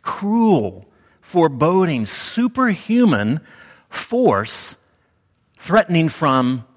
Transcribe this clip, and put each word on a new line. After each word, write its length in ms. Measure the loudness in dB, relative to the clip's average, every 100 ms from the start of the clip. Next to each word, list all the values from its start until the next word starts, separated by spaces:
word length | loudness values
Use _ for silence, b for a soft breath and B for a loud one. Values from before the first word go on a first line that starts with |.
cruel, 840 | -10 -8 -2 0 4 2 0 -8 -20 b b b
foreboding, 840 | -4 0 0 2 0 2 0 -2 -4
superhuman 1300 | -6 -6 -2 -2 0 -2 -2 -2 2 4 2 0 -4 B B B B B
force 880 | -14 -6 0 2 0 -2 -8 -10 -14 _ _ _ _ _ _ _ _
threatening 500 | 0 2 2 0 0
from 560 | 0 0 2 0 -4 -8